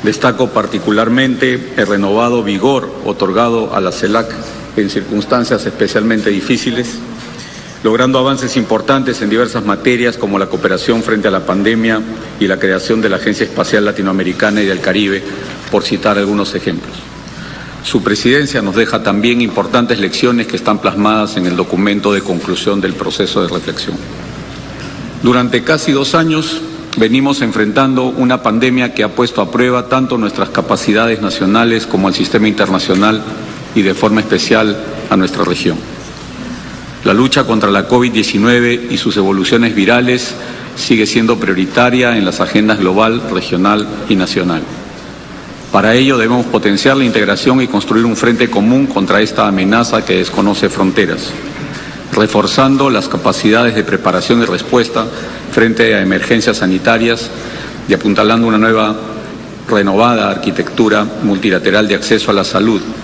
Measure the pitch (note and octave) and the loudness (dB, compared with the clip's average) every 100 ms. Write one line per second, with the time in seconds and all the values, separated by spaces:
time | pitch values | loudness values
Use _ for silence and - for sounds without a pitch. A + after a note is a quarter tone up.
0 | G#2 G#2+ B2+ A#2+ B2 - G2+ G#2 G2+ G#2+ | -2 0 0 0 0 0 -2 -2 0 2
1 | A2+ B2 C3+ B2 C3 B2+ - - G#2 G2+ | 2 2 2 2 0 -2 -4 -2 0 0
2 | G2 G#2 A#2+ A#2+ G2+ G2 A2+ C3+ C3+ - | 2 2 2 0 0 0 2 2 -2 -8
3 | - G2+ F#2+ F#2+ A#2 A#2 A2 G2 F#2 F2 | -6 -2 0 2 2 2 0 -2 -2 -2
4 | G2 G#2+ A2+ - - - - - G2+ G#2 | 0 0 -2 -6 -12 -12 -6 -2 -2 -2
5 | F#2+ G#2 G2+ B2+ A#2 A2+ G#2 - G#2 A#2 | -4 -4 0 0 2 0 -2 -2 0 0
6 | A2 A2 G#2+ G2+ - B2 - A#2 A#2 - | 0 0 0 -2 0 -2 0 -4 -4 -8
7 | - - - - - - - - A2 A#2 | -12 -14 -14 -14 -16 -16 -16 -2 0 4
8 | B2+ B2+ C3 C3+ C3 B2+ A2 A2 - C3+ | 4 4 2 0 -2 -2 0 -2 2 0
9 | C3 A#2 G#2 G#2+ A#2+ A#2 G#2 G2+ - B2 | 0 -2 0 2 0 0 -2 0 0 2
10 | A#2+ A2+ A2+ G2 F#2+ F2+ F2+ F#2 - A#2 | 0 -2 -2 -2 -2 -2 0 0 0 0
11 | A2 A2 G#2 G2 - G2 G2+ A2+ A2+ A2 | 2 0 2 0 0 0 2 2 0 -2
12 | G#2+ - - - G2+ F#2+ F#2+ F#2 - A2+ | -4 -10 -12 -2 0 0 0 0 0 0
13 | G#2+ F#2+ A2+ G2+ G2+ - - G#2+ G#2 G2+ | 0 0 -2 -2 -2 -2 0 2 2 0
14 | F#2+ F#2+ F#2 F2+ G#2+ G#2 G2+ F#2 F#2 F#2 | -2 0 -2 0 0 2 0 0 0 0
15 | G2+ G2 - - - - - G#2 - G2+ | 0 -2 -4 -10 -10 -12 -2 -2 0 -2
16 | A2 G2+ G2+ G#2 G2 F#2 - F2 - - | 0 2 2 0 -2 -4 -4 -6 -8 -14
17 | - - - - - - - - - - | -16 -16 -16 -14 -14 -14 -14 -12 -2 -2
18 | E2 G#2 A#2+ C3+ C#3+ B2+ G2+ G2 A2 A2+ | 0 0 2 2 2 -2 -2 0 0 0
19 | G#2 G2+ A2+ A#2+ A#2 G2+ G2 B2 A#2 A2+ | 0 0 2 2 0 0 0 2 2 0
20 | F#2+ - B2 A#2+ A2+ G2 - G#2 G2+ F#2 | -2 0 2 2 0 -2 -2 0 0 0
21 | G#2 A2 G#2 - F2+ F2+ F2+ F2+ G2+ G2+ | 0 2 0 -2 -2 0 -2 0 0 0
22 | G2+ G2+ F#2 F2 D#2+ F2+ - G2+ F#2 D#2+ | 2 0 0 -4 -2 -2 0 0 -2 -4
23 | D#2+ - F#2+ - F2 F2 - - - - | -6 -2 -2 0 -2 -2 -6 -8 -8 -8
24 | - - - - - - - - - - | -10 -12 -12 -12 -12 -14 -14 -12 -12 -12
25 | - - A#2 B2 B2 A#2+ A#2+ D#3 - C#3 | -12 -2 2 2 2 0 0 0 2 0
26 | C3+ E3+ D#3+ D#3 D#3 - - - - - | 2 2 2 0 -2 -6 -8 -12 -8 0
27 | A2 B2+ C#3 C#3 A#2 G#2+ G#2+ G#2+ C3+ C3 | 2 4 2 0 0 0 0 2 2 2
28 | B2+ B2+ B2 B2+ A#2+ A2 B2+ B2 B2 - | 0 0 0 2 2 2 2 2 0 0
29 | G#2+ - A#2+ - - A#2 B2+ B2 A#2+ C3 | -2 0 0 0 -2 2 2 2 0 0
30 | C3 B2+ G#2 - F#2+ - F2+ G2+ - G#2 | 0 0 -2 -2 -2 -2 0 0 2 2
31 | A#2 A2 G2+ F2 G2 G#2+ A#2 A2+ A2 G2 | 2 0 -2 -2 2 2 2 0 0 0
32 | F#2+ F2+ - A#2 G#2+ G#2 G2 F#2+ - F#2 | 0 0 0 2 2 2 0 0 2 2
33 | G#2 G#2+ G#2+ - - - - - G2 F#3 | 2 0 -4 -10 -10 -12 -4 0 0 2
34 | G#2+ G#2+ G#2+ F#2 - A2 A2 G2+ - - | 2 2 2 0 2 2 2 -2 -6 -10
35 | - F#2+ F#2+ - F2+ F2 - E2 - - | -2 0 0 -2 -2 0 -2 -2 -8 -14
36 | - - - - - - - - - - | -14 -16 -14 -12 -12 -10 -12 -14 -14 -6
37 | A2 G2+ C3 C#3+ C3 A2+ B2 G2+ F#2+ B2 | 0 2 4 2 2 2 2 2 2 2
38 | B2 A#2 G#2 G2+ A2 A#2+ A#2+ A#2+ A#2+ - | 2 0 0 2 4 4 2 0 -2 -2
39 | - G#2+ G2 G2 F#2 A#2 A#2 G#2+ F#2+ A#2+ | -2 0 0 2 2 2 2 2 2 4
40 | B2 B2 - - - - - - - A2+ | 2 0 -2 -8 -10 -12 -12 -8 0 2
41 | G#2+ A#2+ A2+ A2+ G#2 F#2 F#2+ - B2 B2 | 4 2 2 0 0 0 0 2 2 4
42 | B2 A2+ G2 F2+ F2+ G#2+ G#2+ G#2 F#2 F#2+ | 2 2 0 0 0 2 2 2 2 2
43 | A2 A#2 - F2+ - F2+ G2 G#2+ G#2 - | 2 0 -2 -4 -2 0 2 0 -2 -8
44 | F#2+ G2 F2+ - F2 E2 C#2 - - - | -2 0 0 0 0 -2 -6 -12 -14 -16
45 | - - - - - - - G2 G2+ A#2+ | -16 -18 -18 -18 -16 -16 -2 2 4 4
46 | C3+ C3 A2 B2 A#2+ A2 G#2 G2+ C3+ C3+ | 4 2 2 0 2 0 2 2 4 4
47 | B2+ A2 G2+ G2+ - C3 B2+ G2+ - A2 | 2 2 2 2 2 2 2 -2 0 2
48 | A#2 A2 A#2 A#2 B2 A2+ G#2 B2+ C#3 - | 2 2 2 2 2 2 4 4 2 0
49 | F#2 G2 G#2 - G#2+ G2 F#2+ A2+ A#2 A2+ | 2 2 2 2 0 2 2 2 2 0
50 | - F#2 F2 - G2+ G2 G2 - F#2+ F2+ | 0 0 0 0 0 2 0 0 0 2
51 | F2 D#2+ - - - - - - - - | 0 0 -6 -8 -10 -10 -10 -10 -12 -14
52 | - - G#2 G#2 G#2+ - C3+ C3+ C#3 A2+ | -4 0 2 2 2 4 4 4 2 2
53 | F2+ - - F#2+ A2 A2 A#2+ G#2+ G2+ F#2+ | -2 -2 -2 0 2 4 4 0 0 0
54 | - F2+ F2 A#2+ A2+ F2+ - B2 A2+ A2+ | 0 0 2 2 2 -2 0 2 2 -2
55 | A2+ - - - - - A2+ A2 A2+ G#2+ | -4 -8 -12 -12 -4 2 2 4 2 4
56 | F#2+ F#2 - A#2+ A2 G#2+ F#2 F#2 A#2 A2+ | 2 0 2 2 2 0 0 0 2 2
57 | A#2 A#2 - - - - - - - F#2+ | 2 0 -4 -10 -10 -12 -12 -12 -2 0
58 | - G2+ G#2+ A#2 A#2 A2 A2 A2 G#2+ G#2+ | 2 2 4 4 4 4 4 4 2 -2
59 | - - - - - - - G#2+ G2+ G2 | -8 -10 -12 -14 -14 -14 -2 0 2 4
60 | A#2+ A#2 G2+ F#2+ - F2 - - A2 G#2 | 4 4 0 -2 -4 -2 -4 2 2 4
61 | G#2 - A2 G2 G2+ F#2 F#2 G2 G#2+ F#2+ | 0 -2 -2 0 0 0 2 2 2 0
62 | - A2 - G2+ F#2 - G#2+ G#2+ E2 - | 2 0 2 0 2 2 2 2 -2 -10